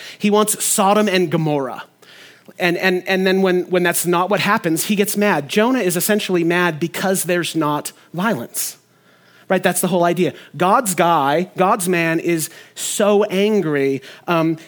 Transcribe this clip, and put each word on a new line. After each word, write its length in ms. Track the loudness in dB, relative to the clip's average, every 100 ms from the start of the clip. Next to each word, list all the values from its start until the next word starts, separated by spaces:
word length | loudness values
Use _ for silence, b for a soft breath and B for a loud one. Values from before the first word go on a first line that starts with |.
| B B
He 120 | 2
wants 340 | 2 2 0
Sodom 440 | -2 0 2 2 2
and 220 | 2 0
Gomorrah. 540 | 0 0 0 -2 -8 -16 _ B B B B B -4
And, 200 | -2 0
and, 300 | 0 0 0
and 200 | 0 2
then 140 | 2
when, 280 | 2 2 0
when 140 | 0
that's 220 | 0 0 0
not 240 | 0 0
what 100 | 0
happens, 460 | 2 0 0 -2 0
he 100 | 0
gets 200 | 0 0
mad. 320 | 0 0 0
Jonah 320 | 0 2 2
is 160 | 0 -2
essentially 480 | 0 0 0 0
mad 360 | 2 2 0 -2
because 460 | -4 -4 -2 -2 0
there's 300 | -2 -2 -2
not 360 | -2 -2 -6 b b
violence. 640 | -4 -2 -2 -6 -8 -8 -10 _ b b b b b -4
Right? 120 | 0
That's 200 | 0 0
the 80 | 0
whole 160 | 0 0
idea. 280 | 0 -2 B B -2
God's 400 | 2 2 2 0
guy, 560 | 2 2 2 0 -2 0
God's 320 | 0 2 0
man 300 | 0 0 -2
is 300 | -2 -2 -4 B B
so 520 | -12 -8 0 2 2 2
angry. 760 | 0 2 2 0 0 0 -2 B B -2
Um, 300 | 0 0 -2